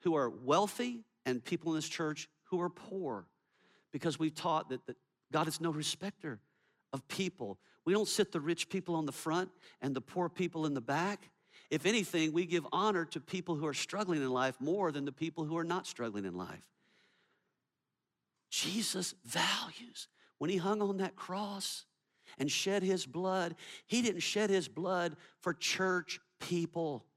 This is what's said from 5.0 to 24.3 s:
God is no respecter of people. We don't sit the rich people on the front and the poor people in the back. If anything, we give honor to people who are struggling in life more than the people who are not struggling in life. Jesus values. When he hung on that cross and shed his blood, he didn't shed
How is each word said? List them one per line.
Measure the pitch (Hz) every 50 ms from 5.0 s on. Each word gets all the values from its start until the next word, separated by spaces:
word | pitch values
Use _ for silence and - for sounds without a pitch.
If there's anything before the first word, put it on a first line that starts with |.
| _ _ _ _ _ -
God | - 156 160
is | 156 151 -
no | 165 170
respecter | 147 151 147 - - - 185 202 - _ - 151 117 104 _ _ _ _ _ _ _ _ _ _ -
of | 131 -
people. | - - - 196 180 - - 123 101 - - _ _ _ _ -
We | 170 196
don't | 214 202
sit | - - - 196 -
the | - 165
rich | 143 165 170 165 - -
people | - 190 175 - 170
on | 160 156
the | 139
front | 131 - - 160 160 - - - - _ - - - -
and | - 139 135
the | 127
poor | 113 - - 180 175 165
people | - - 180 165 - 160 156
in | 151 143
the | 131
back. | 113 131 139 160 175 202 208 - - - _ _ _ _ - - - -
If | 160 151 139
anything, | 190 226 226 180 - - 165 160 156
we | 151 170 185
give | 160 175 170 143 -
honor | - 175 202 214 202 175 165
to | 160 - 151
people | 127 - 190 185 170 180 165
who | 143 160
are | 151 135
struggling | - - - 175 202 214 180 170 151
in | 135 131
life | 127 127 131 131 123 -
more | 135 156 180 208 190 160
than | 139 143 143
the | 143
people | 135 - 160 165 156 170 156
who | 151 165
are | 165 160
not | 160 175 185 180
struggling | - - - 120 113 104 104 98
in | 92 87
life. | 90 90 87 - 78 - - _ _ _ _ _ _ _ _ _ _ _ _ _ _ _ _ _ _ _ _ _ _ _ _ _ _ _ _ _ _ _ _ _ _ _ -
Jesus | - - - 156 190 226 196 - - 190 175 - - - -
values. | 117 - - - - - - - - - - - - - - - - _ _ _ _ _
When | - - 170
he | 196
hung | 180 165 196 214 214
on | 208 196 196
that | 190 196 - -
cross | - - - 185 202 208 202 202 196 190 - - - - _ _ _ _ _ _ _ _ - -
and | - 135 147
shed | - - - 196 196 202 185
his | 185 190 180 -
blood, | 131 127 170 185 190 185 190 170 170 165 - - - - - -
he | - 208 247
didn't | 240 226 185 175
shed | 156 -